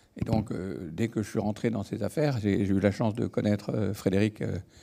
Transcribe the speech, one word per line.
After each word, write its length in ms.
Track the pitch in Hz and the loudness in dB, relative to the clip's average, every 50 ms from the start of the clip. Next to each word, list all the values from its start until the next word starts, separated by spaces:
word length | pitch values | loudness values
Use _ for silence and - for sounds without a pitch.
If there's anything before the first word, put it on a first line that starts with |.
| _ _ _ | _ _ _
Et 80 | - - | -8 -2
donc, 280 | - 113 110 104 - | 0 0 0 0 -2
euh, 380 | 123 113 92 98 - - 92 80 | -6 -6 -6 -6 -8 -8 -8 -10
dès 160 | 80 82 113 113 | -2 -2 -2 0
que 140 | - 117 | 0 -2
je 60 | 104 - | -4 -2
suis 120 | - 110 | -2 -2
rentré 300 | 98 104 107 - - 120 | 0 0 -2 0 -2 -2
dans 120 | 110 107 | 0 -2
ces 200 | 101 - - 110 | -4 -4 -4 -4
affaires, 360 | 104 104 - 165 151 147 135 113 | -4 -2 0 2 2 2 2 2
j'ai, 240 | 101 104 98 101 101 | 2 2 4 4 4
j'ai 80 | 95 | 4
eu 80 | 95 98 | 4 4
la 120 | 95 101 | 4 4
chance 220 | 98 - 120 110 104 | 4 4 0 0 0
de 120 | 113 107 | 0 -2
connaître, 440 | - - - 104 104 104 101 - - - | -2 -2 0 2 2 2 0 0 -2 -2
euh, 180 | 117 104 98 | 0 0 -2
Frédéric, 500 | 101 - - 101 92 98 107 107 107 - | -2 0 0 2 4 4 2 2 0 -4
euh, 160 | - 107 98 90 - - - - | -6 -4 -4 -6 -8 -10 -18 -20